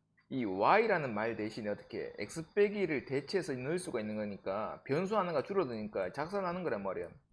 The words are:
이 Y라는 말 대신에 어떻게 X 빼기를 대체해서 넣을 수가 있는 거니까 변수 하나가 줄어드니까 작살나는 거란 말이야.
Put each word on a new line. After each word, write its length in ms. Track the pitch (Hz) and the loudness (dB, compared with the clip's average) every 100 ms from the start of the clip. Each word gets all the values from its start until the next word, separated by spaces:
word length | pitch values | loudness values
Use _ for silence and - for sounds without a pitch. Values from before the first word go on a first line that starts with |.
| _ _ - | _ _ -8
이 120 | 131 113 | -2 0
Y라는 680 | 92 110 185 226 185 139 | 4 6 6 6 2 0
말 220 | 104 113 110 | 0 -2 -2
대신에 340 | 107 117 107 | -4 -4 -4
어떻게 440 | 104 - 104 69 - | -4 -6 -6 -6 -6
X 360 | 104 - 160 | -8 -8 -2
빼기를 500 | - 208 208 185 147 | 2 4 4 0 0
대체해서 480 | - 127 139 196 156 | 0 -2 0 -2 0
넣을 240 | 131 127 180 | -2 -2 -2
수가 220 | 180 127 | -2 -2
있는 160 | 107 107 | -2 -2
거니까 680 | 104 98 - 98 104 76 - | -4 -4 -4 -2 -2 -4 -2
변수 320 | 139 190 214 | 0 2 2
하나가 260 | 180 156 | 2 0
줄어드니까 680 | 127 196 151 113 107 107 92 | 0 2 0 -2 -4 -2 -2
작살나는 500 | 92 156 202 185 175 | -2 -2 -2 -2 -2
거란 200 | 165 113 | -2 -2
말이야. 260 | 98 87 85 - _ | -2 -4 -6 -10 _